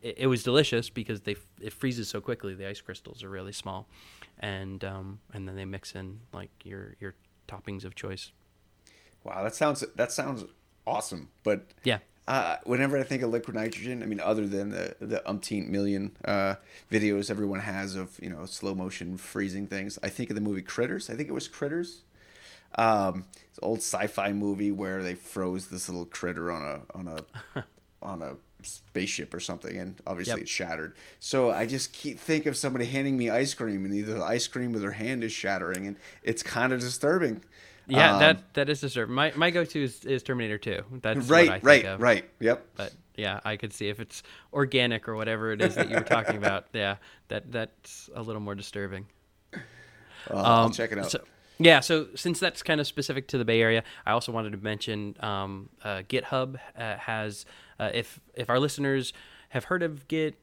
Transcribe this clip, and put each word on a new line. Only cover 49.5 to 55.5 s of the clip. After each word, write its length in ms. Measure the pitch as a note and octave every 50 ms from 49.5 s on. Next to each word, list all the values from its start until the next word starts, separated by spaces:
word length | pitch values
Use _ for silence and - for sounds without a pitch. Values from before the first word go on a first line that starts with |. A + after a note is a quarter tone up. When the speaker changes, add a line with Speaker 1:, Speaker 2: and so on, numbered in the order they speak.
| -
Speaker 2:
Uh, 40 | F#3+ C3 - - - - - - - - - - - - -
I'll 360 | - F#2+ F#2+ A2+ A#2 A2+ A2+ A2+
Speaker 1:
Um, 40 |
Speaker 2:
check 200 | A2 - A#2 A2
it 80 | A2 G2+
out. 120 | G2 F2+
Speaker 1:
so, 100 | - - - - - _ _ - - -
yeah, 220 | E3 E3 E3 C#3
so 280 | C3 - E3+ D#3 D3+ - -
since 240 | C3+ - F3+ F3 -
that's 220 | - F3 - - -
kind 160 | - E3 D3+
of 80 | D3 C#3
specific 400 | - - C#3+ - C#3+ C3+ C3+ -
to 80 | - C3+
the 60 | A#2+
Bay 160 | A2+ A#2 A2+
Area, 220 | A2+ A2+ A2+ A2+ A2 - - - -
I 60 | -
also 200 | G#2+ A#2 - -
wanted 200 | A#2+ A2+ A2 G#2+
to 60 | G#2 G2+
mention, 560 | G2 G#2+ G#2+ G#2+ - - A2 G#2 G#2 G2+ - -
um, 500 | - A2 G2+ G2 G2 G2